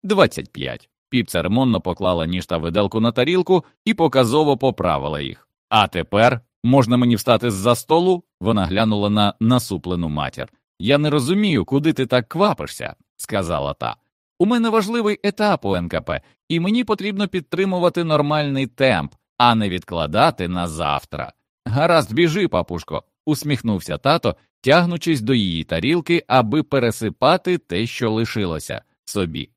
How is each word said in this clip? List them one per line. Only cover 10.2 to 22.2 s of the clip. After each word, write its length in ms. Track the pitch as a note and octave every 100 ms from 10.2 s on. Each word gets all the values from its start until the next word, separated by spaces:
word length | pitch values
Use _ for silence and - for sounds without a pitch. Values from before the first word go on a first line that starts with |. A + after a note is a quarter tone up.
| C#2 C2 B1+ _ _ _
«Я 200 | G2 C#3+
не 120 | D3+
розумію, 540 | D3 B2+ F#3+ G#3 C#3
куди 280 | E2+ C#3 D#3
ти 140 | D3+ C3
так 220 | B2 A2
квапишся», 680 | E3 G#3 F3 D2 - - - _ _
сказала 580 | - G#2 E2+ D#2+ C#2
та. 220 | C#2+ A#1+ A1+ _ _ _ _
«У 80 | G3
мене 240 | A#3+ A3+
важливий 480 | A3 G3+ A#3 G#3+ G#3
етап 420 | G3+ - G#3 F3+
у 100 | G2
Н 140 | F#2+ F2
К 120 | E2
П, 200 | - D2 _ _ _
і 120 | E3
мені 240 | F3 A3+
потрібно 440 | B3 G#3 G3 G3 G3+
підтримувати 760 | F#3 - E3 G3 F3+ F3 F3
нормальний 600 | E3+ D3+ D3 D3+ D3 C3+ C3
темп, 480 | - C3+ F#2+ C#2+ _ _ _
а 160 | A#2+
не 140 | A2+ G#2
відкладати 800 | F2+ - E2+ D#2 F#2 D#3 - F2
на 200 | F2+ F2
завтра». 640 | D#2 D2+ C#2+ - D2 B1 _ _ _ -
«Гаразд, 460 | A#2 E3 E3 C3+
біжи, 360 | A2+